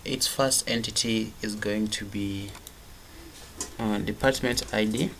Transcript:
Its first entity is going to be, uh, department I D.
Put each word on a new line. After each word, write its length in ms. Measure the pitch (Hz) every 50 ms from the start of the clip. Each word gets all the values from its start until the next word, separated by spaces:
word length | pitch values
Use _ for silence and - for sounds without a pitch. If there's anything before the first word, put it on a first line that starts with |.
| -
Its 240 | - 139 127 - -
first 420 | - - 135 135 131 - - -
entity 640 | 117 117 113 113 - - - 117 113 113 110 113 - -
is 140 | - 107 104
going 320 | 107 - 104 104 110 107 107
to 180 | 107 - 101
be, 460 | 98 101 104 101 101 98 98 98 101 - - - - - - - - - - - - - - - - - - - - - - - - - -
uh, 200 | 117 110 104 101
department 640 | 104 - 104 - - 135 131 - - 123 123 123 - - -
I 120 | 107 107
D. 240 | 107 107 120 156 196 - -